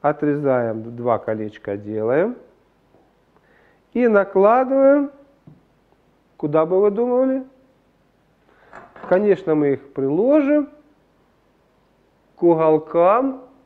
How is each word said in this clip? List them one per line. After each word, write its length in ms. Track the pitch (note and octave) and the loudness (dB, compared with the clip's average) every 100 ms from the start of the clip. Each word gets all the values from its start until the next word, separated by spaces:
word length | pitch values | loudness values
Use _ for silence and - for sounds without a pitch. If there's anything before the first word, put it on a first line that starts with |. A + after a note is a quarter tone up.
отрезаем 920 | D3 D3 D3 D3 C#3+ B2+ A#2 A2 A2+ A#2+ | -4 -2 -4 -2 -2 -2 -2 -6 -10 -8
два 220 | A#2+ A2 | -4 -4
колечка, 580 | - A2 G#2+ - - G#2 | -4 -6 -8 -12 -10 -10
делаем. 600 | G#2 G#2+ A2 C3+ G3+ B3 - _ _ _ _ _ _ _ _ _ _ _ _ _ _ | -8 -6 -2 -2 -2 -6 -18 _ _ _ _ _ _ _ _ _ _ _ _ _ _
И 140 | A3+ A#3+ | -2 2
накладываем, 1000 | G#3 G3 F#3+ G3 A#3+ B3+ C4+ C4+ C#4+ C#4+ - _ _ - - _ _ _ _ _ _ _ _ | 2 2 2 4 4 0 2 4 4 0 -10 _ _ -20 -20 _ _ _ _ _ _ _ _
куда 280 | D#3 D#3 D#3+ | -2 0 0
бы 140 | F#3 | 2
вы 100 | G#3 | 0
думали? 520 | G3+ B3 B3 C4 C4 C4 _ _ _ _ _ _ _ _ _ _ _ _ - - - - | 0 -2 0 0 -2 -8 _ _ _ _ _ _ _ _ _ _ _ _ -20 -20 -20 -2
Конечно, 460 | F#3 G#3 F#3 - D#3 | 0 2 0 0 0
мы 180 | D3 | 0
их 200 | C3+ - | -2 -6
приложим 760 | - C3+ D3+ A#3 D4+ C#4 D4 C#4+ - _ _ _ _ _ _ _ _ _ _ _ _ _ _ _ _ | -6 -4 -2 2 2 2 0 -2 -12 _ _ _ _ _ _ _ _ _ _ _ _ _ _ _ _
к 80 | |
уголкам 960 | F3 D#3+ D#3+ D#3 D#3 E3+ F3 A3 C4+ C4 - _ | 0 2 2 0 0 0 2 2 0 -6 -16 _